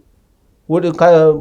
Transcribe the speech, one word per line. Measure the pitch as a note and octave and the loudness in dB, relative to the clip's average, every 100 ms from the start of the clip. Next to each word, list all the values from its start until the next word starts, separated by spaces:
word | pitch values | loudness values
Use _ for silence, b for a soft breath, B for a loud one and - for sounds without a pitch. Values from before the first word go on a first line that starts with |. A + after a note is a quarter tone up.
| _ _ _ _ _ _ - | _ _ _ _ _ _ -8
వడ్డీ | E3+ F3 | -6 -6
కా-, | D#3+ F3 E3 D#3 D3+ | -2 2 2 2 -2